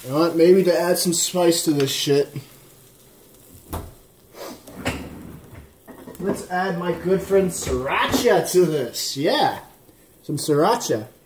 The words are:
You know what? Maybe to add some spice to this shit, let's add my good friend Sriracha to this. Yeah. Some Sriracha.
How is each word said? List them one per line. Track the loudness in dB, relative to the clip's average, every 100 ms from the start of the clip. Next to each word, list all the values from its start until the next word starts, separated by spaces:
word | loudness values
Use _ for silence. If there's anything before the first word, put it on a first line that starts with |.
You | -4
know | 0
what? | 0 6
Maybe | 6 8
to | 6 2
add | 2 0
some | 0
spice | 0 -2 2 2 2 2
to |
this | 2 0
shit, | -2 2 2 2 -6 -14 -20 -20 -20 -20 _ -20 -20 -20 -20 -20 -20 -12 -10 -10 -20 -20 _ _ -18 -18 -18 -20 -10 -8 -8 -12 -16 -18 -20 -20 -20 -20 _ -20 -20 -20 -8
let's | -6 -6 -6
add | -4 -4 -4
my | -4
good | -4 0 -2
friend | 2 2 2
Sriracha | -4 -4 -4 -2 -2 0 2 2 2 2
to | 2 2
this. | 0 -4 -8 -8 -2
Yeah. | 0 2 0 -2 -14 -20 -20 _ _ _
Some | -8 -6
Sriracha. | 0 2 2 0 -2 -4 -6 -18